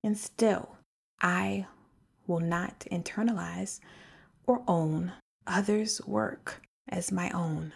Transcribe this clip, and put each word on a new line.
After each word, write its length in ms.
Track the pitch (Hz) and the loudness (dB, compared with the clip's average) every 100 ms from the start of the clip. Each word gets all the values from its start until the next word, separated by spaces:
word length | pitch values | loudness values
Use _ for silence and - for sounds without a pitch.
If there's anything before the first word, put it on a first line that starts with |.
And 140 | 220 208 | 2 0
still, 600 | - - 226 190 - - _ _ _ _ | -2 4 4 4 -2 -16 _ _ _ _
I 460 | 180 180 196 196 190 - - _ _ _ - | 2 4 2 0 -4 -12 -20 _ _ _ -2
will 140 | 175 | 0
not 460 | 165 170 180 - - | 2 0 -2 -8 -6
internalize 920 | 175 170 - 226 214 170 175 196 - - - - - - _ - | -6 -4 -2 0 0 -4 -6 -6 -8 -14 -20 -20 -20 -20 _ 0
or 160 | 247 - | 2 4
own 460 | 170 160 156 180 - _ _ - | 4 4 0 -2 -6 _ _ -2
others' 540 | 185 202 214 220 - - | 0 2 2 2 -2 -2
work 560 | 202 220 - - - - _ - | 0 0 -4 -10 -12 -18 _ -6
as 240 | 180 175 | -4 -2
my 180 | 185 175 | -2 -2
own. 420 | 180 170 156 160 | -2 -2 -2 -6